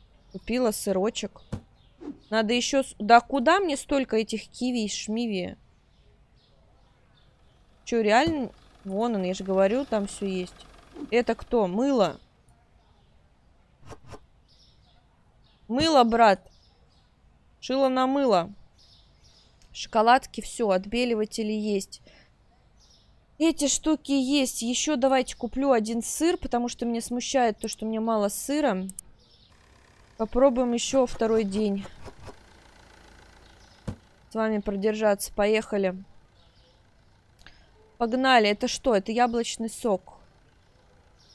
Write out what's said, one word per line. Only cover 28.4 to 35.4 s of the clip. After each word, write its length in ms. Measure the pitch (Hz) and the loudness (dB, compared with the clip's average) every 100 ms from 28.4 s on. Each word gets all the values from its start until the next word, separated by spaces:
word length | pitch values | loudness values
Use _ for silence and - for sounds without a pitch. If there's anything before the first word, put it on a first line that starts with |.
| - 294 294 185 190 - - - _ _ _ - _ - _ _ - - | -4 -2 0 -2 -6 -12 -18 -20 _ _ _ -20 _ -20 _ _ -20 -10
Попробуем 560 | 220 240 277 247 247 | -4 4 4 4 0
еще 320 | 240 - 269 247 | -2 0 0 0
второй 380 | - 226 220 | 0 0 0
день 420 | 202 196 214 202 190 - - - - - - - - - - - - - - - - - - - - - _ _ _ | 0 -2 -2 -2 -6 -16 -20 -18 -20 -20 -20 -20 -20 -20 -20 -20 -20 -20 -20 -20 -20 -20 -20 -14 -14 -14 _ _ _
с 60 | |
вами 240 | 220 220 214 | -4 -2 -2
продержаться. 760 | 208 202 214 214 214 202 - | -4 -2 -2 0 2 0 -2
Поехали. 640 | - | 0